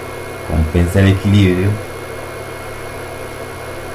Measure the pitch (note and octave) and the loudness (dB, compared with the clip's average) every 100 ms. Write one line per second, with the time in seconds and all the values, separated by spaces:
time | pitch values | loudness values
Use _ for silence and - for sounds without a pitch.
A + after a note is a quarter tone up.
0 | - - - - - D#2+ D#2 F2 F2 G2 | -12 -10 -10 -10 -2 0 2 4 4 6
1 | G2+ G2 G#2 G2+ F#2 F2+ G2+ G#2+ - - | 6 6 6 6 6 4 2 0 -4 -10
2 | - - - - - - - - - - | -10 -10 -10 -10 -10 -12 -10 -10 -10 -10
3 | - - - - - - - - - | -10 -10 -10 -10 -12 -12 -12 -10 -10